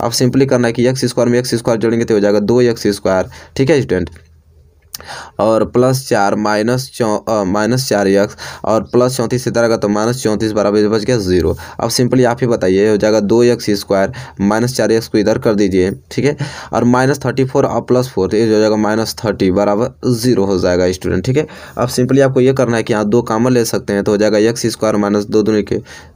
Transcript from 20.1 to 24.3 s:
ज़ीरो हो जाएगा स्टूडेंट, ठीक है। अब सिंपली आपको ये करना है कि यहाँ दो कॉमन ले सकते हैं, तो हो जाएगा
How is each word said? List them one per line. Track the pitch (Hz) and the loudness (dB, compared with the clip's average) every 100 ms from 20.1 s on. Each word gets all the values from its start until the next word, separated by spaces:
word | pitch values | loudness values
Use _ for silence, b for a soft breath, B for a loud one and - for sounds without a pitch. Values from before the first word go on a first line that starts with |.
ज़ीरो | 117 123 98 98 | 0 2 2 2
हो | 92 | 0
जाएगा | 90 90 90 | 0 2 0
स्टूडेंट, | 92 90 92 127 | -2 -4 -2 0
ठीक | 139 | -2
है। | - B B - | -2 B B -6
अब | 123 | -2
सिंपली | 127 127 135 | 0 2 2
आपको | 135 131 | 2 2
ये | 127 | 2
करना | 135 117 117 | 2 0 0
है | |
कि | 113 | 0
यहाँ | 107 104 | -2 2
दो | 117 | 0
कॉमन | 117 110 127 | 0 0 2
ले | 123 113 | 2 0
सकते | 101 - | -4 -2
हैं, | 101 | -2
तो | 101 | 0
हो | 101 | 2
जाएगा | 107 | 2